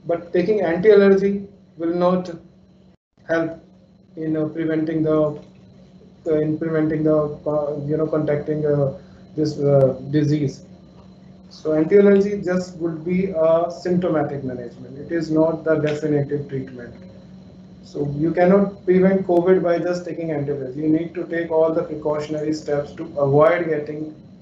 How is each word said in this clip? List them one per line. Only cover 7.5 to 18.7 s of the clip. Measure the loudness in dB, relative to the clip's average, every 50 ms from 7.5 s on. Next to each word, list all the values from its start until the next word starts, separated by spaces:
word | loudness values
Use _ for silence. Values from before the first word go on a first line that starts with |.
| -2 -2 -2 -4 -4 -6 -4
you | -4 -2 -2
know, | -2 -2
contacting, | -2 -2 0 0 -2 -2 -2 -4 -4 -2 0
uh, | 0 0 0 0 -2 -4 -6 -14 -20 -20 -20 -20 -12 -6
this, | -4 -4 -4 -2 -2
uh, | 0 4 4 6 4 4 2 -2 -6 -4
disease. | -2 0 2 2 0 0 -2 -4 -6 -8 -16 -20 -20 -20 -20 -20 -20 -20 -20 -20 -20 -20 -20 -20 -20 -20 -20 -20
So | -20 -10 -4 -2 0
anti-allergy | 0 2 4 6 6 8 8 6 6 4 2 -2 -4
just | -2 -2 -2 -2 -4 -6 -8 -6
would | -6 -6 -6 -6 -4
be | -2 0 0 0 -2
a | 0 2 2 4 4 4 2 -2
symptomatic | -4 -6 -4 0 0 0 0 0 0 0 0 -2 -4 -6 -6
management. | -8 -8 -8 -10 -12 -14 -16 -18 -16 -16 -16
It | -10 -6
is | -4 -4 -2 0
not | 2 2 2 2 0 -2 -2
the | 0 0
definitive | 0 0 -2 -2 -2 -2 -2 0 0 0 -2 -4 -6 -6 -8
treatment. | -8 -8 -8 -10 -12 -16 -16 -16 -18 -20 -20 -20 -20 -20 -20 -20 -20 -20 -20 -20 -20 -20 -20 -20 -20 -20 -20
So | -14 -8 -6 -6 -6 -4 -2
you | -2 0
cannot | 2 4 4 6 6 4 4 2